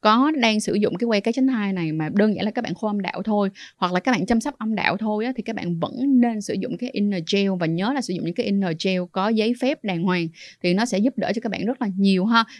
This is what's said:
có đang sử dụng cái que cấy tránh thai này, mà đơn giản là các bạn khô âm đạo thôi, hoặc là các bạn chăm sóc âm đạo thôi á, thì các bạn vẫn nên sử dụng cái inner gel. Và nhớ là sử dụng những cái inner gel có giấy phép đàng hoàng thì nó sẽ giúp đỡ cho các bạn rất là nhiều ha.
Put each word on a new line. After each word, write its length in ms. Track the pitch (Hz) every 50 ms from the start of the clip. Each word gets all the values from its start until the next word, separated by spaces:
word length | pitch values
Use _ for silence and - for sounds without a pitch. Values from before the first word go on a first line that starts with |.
có 300 | - 214 214 240 269 302 311 277
đang 220 | 233 226 214 214
sử 140 | - - -
dụng 220 | 208 208 - -
cái 100 | 180 247
que 140 | 233 220 202
cấy 140 | - 233 240
tránh 140 | 262 262 262
thai 260 | 262 220 208 196 190
này, 180 | 185 165 160
mà 180 | 156 156 156 151 -
đơn 220 | 202 208 214 202
giản 100 | - -
là 60 | 214
các 120 | 214 254 233
bạn 100 | - 180
khô 140 | - - 214
âm 120 | 208 202
đạo 220 | 190 - - - 196
thôi, 260 | 220 208 208 202 190 196 - - - _ -
hoặc 160 | 190 175 180
là 60 | 180
các 120 | - 262
bạn 140 | 247 175 175
chăm 160 | 247 240 226
sóc 140 | - 294 277 -
âm 180 | 220 220 220
đạo 220 | 202 - - 170 202
thôi 280 | 220 214 214 208 220
á, 80 | 254 262
thì 80 | 233 208
các 120 | - 220
bạn 240 | 202 - 175 170 165
vẫn 420 | - - - 233 262 285 269 247
nên 200 | 240 240 226 214
sử 120 | 202 - 202
dụng 240 | 196 - - - 175
cái 120 | 240 - -
inner 300 | - 202 202 202 180 160 - -
gel. 160 | 196 196 196 190 180
Và 60 | 175
nhớ 280 | 160 165 170 190 220 277
là 80 | 196
sử 120 | - - -
dụng 120 | 165 -
những 100 | 165 175
cái 100 | - 233
inner 260 | 208 196 196 196 175 160 160 -
gel 180 | 190 185 180 180 175
có 160 | - - 247 -
giấy 260 | 233 214 214 226 240 240
phép 220 | 247 262 302 - -
đàng 200 | 208 180 165 170
hoàng 240 | 190 180 175 170 165 165 - - - - _ -
thì 100 | 180 180
nó 120 | 196 233
sẽ 120 | 254 202 190
giúp 200 | 208 269 - -
đỡ 140 | - - 202
cho 40 | 233
các 100 | - 226
bạn 140 | 185 - -
rất 160 | 214 277 -
là 60 | 247 202 185 190
nhiều 280 | 196 196 190 185 185
ha. 180 | 226 233 233 226 - - -